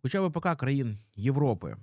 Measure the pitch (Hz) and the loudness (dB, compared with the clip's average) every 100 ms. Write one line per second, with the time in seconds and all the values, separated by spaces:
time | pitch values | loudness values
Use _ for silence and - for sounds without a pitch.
0 | 131 196 185 160 180 156 127 139 123 104 | 0 0 0 0 -2 0 0 0 -2 -4
1 | - - 110 139 143 101 73 76 | -10 -2 0 4 2 0 -4 -12